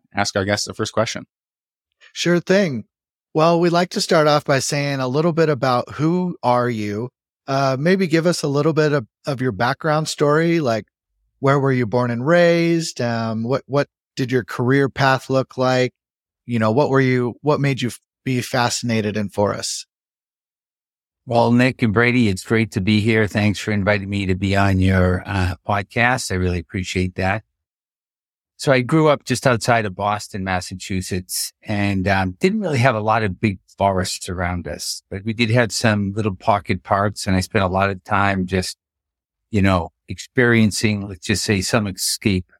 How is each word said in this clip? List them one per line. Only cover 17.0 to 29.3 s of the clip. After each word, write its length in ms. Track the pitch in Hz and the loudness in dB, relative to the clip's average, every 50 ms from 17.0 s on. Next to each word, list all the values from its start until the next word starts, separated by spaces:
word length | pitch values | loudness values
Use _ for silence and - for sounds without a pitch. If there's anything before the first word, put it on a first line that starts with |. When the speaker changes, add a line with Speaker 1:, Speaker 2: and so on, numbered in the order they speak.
Speaker 2:
you, 340 | 135 127 127 123 123 120 98 - | 4 2 2 0 0 -2 -4 -4
what 200 | - 143 151 - | -2 0 0 2
made 220 | 139 143 135 131 131 | 0 -2 -2 -2 -4
you 80 | 117 | -6
f-, 100 | - - _ _ _ _ - | -8 -10 _ _ _ _ -6
be 160 | 135 131 123 | -4 -4 -4
fascinated 760 | 110 - - 131 120 120 - - - 120 113 110 104 107 101 | -4 -2 -2 0 0 0 -2 -4 -4 -2 -2 -2 -2 -2 -2
in 120 | 107 104 92 | -4 -6 -4
forests? 580 | - - 101 101 - - - - - - - _ _ _ _ _ _ _ _ _ _ _ _ _ _ _ _ _ _ _ _ _ _ _ _ _ _ _ _ | -2 -2 0 0 -2 -4 -6 -8 -8 -10 -12 _ _ _ _ _ _ _ _ _ _ _ _ _ _ _ _ _ _ _ _ _ _ _ _ _ _ _ _
Speaker 3:
Well, 280 | - 117 120 117 117 117 | 0 2 4 4 6 6
Nick 300 | 120 123 131 123 - 127 | 4 4 2 2 0 0
and 120 | 113 95 | 0 2
Brady, 340 | 113 120 120 120 127 120 104 | 2 2 2 4 4 2 2
it's 140 | 95 92 - | 2 -2 -2
great 300 | - 117 113 113 107 - | 0 0 0 0 0 -2
to 80 | 107 | -2
be 180 | 92 101 107 107 | 0 2 2 2
here. 280 | 104 117 110 110 107 98 | 2 2 2 2 2 0
Thanks 320 | - 110 104 104 95 - | 0 0 0 0 0 -2
for 100 | - - | -4 -4
inviting 400 | 107 101 95 98 104 104 98 98 | -2 -2 0 0 0 0 -2 -4
me 160 | 101 101 98 | -4 -2 -2
to 80 | 92 92 | -2 -2
be 220 | 92 98 95 98 | -2 0 0 2
on 240 | 98 98 98 98 95 | 2 2 2 2 2
your, 420 | 95 95 95 92 90 92 90 90 - | 2 4 4 4 2 2 0 -2 -4
uh, 300 | - 101 98 92 92 90 - _ | -6 -4 -2 -2 -2 -4 -6 _
podcast. 680 | - 104 101 98 - - 120 117 123 127 127 - - 98 | -4 -4 -4 -4 -4 -2 0 0 0 0 -2 -4 -4 -4
I 20 | |
really 240 | 92 90 90 87 87 | -2 -2 -2 -2 -4
appreciate 560 | 80 - - 101 90 - - 95 92 92 - | -6 -8 -8 -8 -8 -4 -4 -2 -4 -4 -4
that. 300 | - 95 92 98 110 - _ _ _ _ _ _ _ _ _ _ _ _ _ _ _ _ _ _ _ _ _ _ | -4 -4 -2 -2 -4 -6 _ _ _ _ _ _ _ _ _ _ _ _ _ _ _ _ _ _ _ _ _ _
So 140 | - - 151 135 | -6 0 2 2
I 100 | 127 127 | 2 2
grew 260 | 123 160 160 156 151 | 2 2 2 4 4
up 160 | 143 - - | 2 2 0
just 220 | - | -4